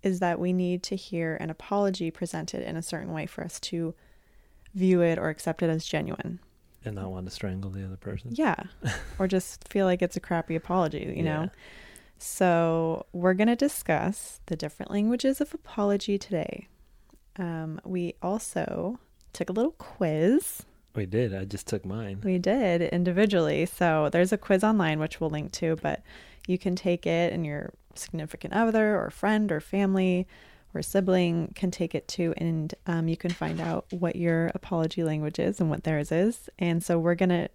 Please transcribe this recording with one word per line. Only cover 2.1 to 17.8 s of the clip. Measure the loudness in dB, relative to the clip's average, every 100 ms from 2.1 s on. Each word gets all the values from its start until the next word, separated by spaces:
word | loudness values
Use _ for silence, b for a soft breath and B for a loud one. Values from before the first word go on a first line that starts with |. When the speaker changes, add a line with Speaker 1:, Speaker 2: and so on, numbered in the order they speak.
Speaker 1:
presented | -4 -6 -6 -6 -6 -6
in | -8
a |
certain | -8 -8 -6
way | -8 -8
for | -8 -10
us | -10
to | -8 -4 -4 -8 b b b b b b b
view | 2 4 6
it | 6 4
or | -2
accept | -2 -4 0
it | 2
as | 0 0
genuine. | -4 -2 -6 -6 -8 -12 _ _ _ -10
Speaker 2:
And | -6
not | -6
want | -6 -8
to |
strangle | -6 -6 -4 -6
the | -8 -8
other | -10
person? | -8 -8 -8
Speaker 1:
Yeah. | -2 0 0 -4 -8
Speaker 2:
<laughs> | -6 -6 -8 -4
Speaker 1:
Or | 0
just | 0 -2 -14 -4
feel | 0 2
like | 2
it's | 0 -2
a |
crappy | -4 -4 -2 -4
apology, | 0 0 2 -2 -6 -2
you |
know? | 0 0
Speaker 2:
Yeah. | -4 B B B B B B B
Speaker 1:
So | -12 2 4 6 4 2 0 -2 -6
we're | 0 2
gonna | 6 4 4
discuss | 2 0 0 2 2 -4 -10 -16 -8
the | -6
different | -6 -8 -4
languages | 0 2 2 2 0
of | -4
apology | -6 -10 -2 2 2 0 -2
today. | -2 -4 -4 -8 -14 _ -20 -20 _ -20 _ -8
Um, | -6 -6 -6 -8